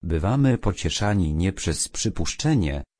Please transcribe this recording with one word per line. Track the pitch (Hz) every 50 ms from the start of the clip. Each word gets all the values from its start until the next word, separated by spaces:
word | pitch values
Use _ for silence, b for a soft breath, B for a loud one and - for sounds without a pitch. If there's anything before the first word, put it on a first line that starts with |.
| -
Bywamy | 85 78 80 76 98 123 139 139 135 127 117
pocieszani | - 110 90 - - 87 - - 107 104 104 101 90 78 76
nie | 78 87 95 92
przez | - - 87 78 - - -
przypuszczenie, | - - - 110 - - 85 - - - - 151 160 127 90 73 69 71 - _ _